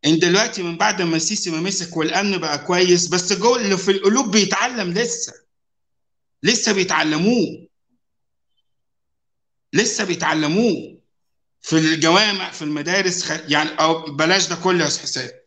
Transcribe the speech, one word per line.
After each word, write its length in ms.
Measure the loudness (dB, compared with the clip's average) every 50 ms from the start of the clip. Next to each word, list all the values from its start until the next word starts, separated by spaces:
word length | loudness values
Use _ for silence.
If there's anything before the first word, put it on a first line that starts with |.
| 2
ان 140 | 2 2 4
دلوقتي 440 | 4 4 4 4 2 2 -2 -6 -8
من 140 | -8 -2 0
بعد 240 | 0 0 0 0
ما 140 | -2 0 0
السيسي 360 | 0 0 -2 -4 -4 -4 -4
ما 80 | -4 -4
مسك 380 | -4 -4 -4 -4 -6 -6 -4 -2
والامن 400 | -2 0 0 0 0 0 -2 -2
بقى 280 | -2 -4 -6 -6 -2
كويس، 420 | 0 2 2 4 6 4 4 4 0
بس 260 | -2 -2 0 0 -2
جو 220 | 2 4 2 2
اللي 220 | 2 2 0 -2 0
في 140 | 2 2
القلوب 400 | 2 4 4 2 2 2 0 2
بيتعلم 640 | 2 2 2 2 0 -2 -2 -2 -2 -4 -4 -4 -2
لسه، 400 | -2 -2 -2 -4 -8 -10 -12 -14 -20 _ _ _ _ _ _ _ _ _ _ _ _ _ _ _ _ _ _ _ _ 0
لسه 300 | 0 0 2 0 0 0
بيتعلموه، 920 | 0 0 0 0 0 0 0 0 2 2 2 2 2 0 -2 -4 -10 -18 _ _ _ _ _ _ _ _ _ _ _ _ _ _ _ _ _ _ _ _ _ _ _ _ _ _ _ _ _ _ _ _ _ _ _ _ _ _ _ _ _ 0
لسه 300 | 0 0 0 0 -4 -4
بيتعلموه 960 | -4 -4 -2 -2 0 0 0 0 0 2 2 2 2 0 -2 -6 -12 -18 -20 _ _ _ _ _ _ _ _ _ _ _ _
في 160 | _ 0 0 2
الجوامع، 760 | 2 2 2 2 4 4 4 4 4 2 0 -4 -8 -10
في 100 | -10 -10
المدارس، 600 | -8 -8 -6 -6 -4 -2 -2 0 0 0 -2 -4 -6
خ-، 260 | -6 -6 -8 -4 0
يعني، 180 | 0 0 0 0
أو 460 | 0 0 2 2 2 0 -4 -10 -4
بلاش 320 | -2 0 2 2 2 0 -2
ده 80 | -4
كله 280 | -4 0 0 0 2 0
يا 40 | -2
أستاذ 160 | -4 -6 -8
حسام 260 | -8 -8 -8 -10 -10 -14 -20 _